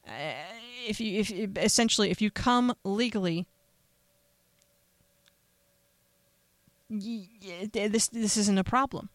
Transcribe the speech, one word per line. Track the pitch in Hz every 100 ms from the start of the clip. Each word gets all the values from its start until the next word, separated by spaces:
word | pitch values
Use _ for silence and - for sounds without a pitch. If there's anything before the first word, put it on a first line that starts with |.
| -
uh, | 113 151 123 170 226 240 247 151
if | 208
you, | 220 196
if, | 202 190 208 208
essentially, | 208 - 226 - 202
if | 180
you | 214
come | - - 247 247 -
legally, | 190 202 240 208 180 165 180 _ _ _ _ _ _ _ _ _ _ _ _ _ _ _ _ _ _ _ _ _ _ _ _ _ _ _ _ _ _ _ _ _ _
y-, | 214 202 226 180 -
y-, | 190 175 208
th-, | 214 208
this, | 220 -
this | 233 214 220
isn't | 208 190
a |
problem. | 185 247 269 - 208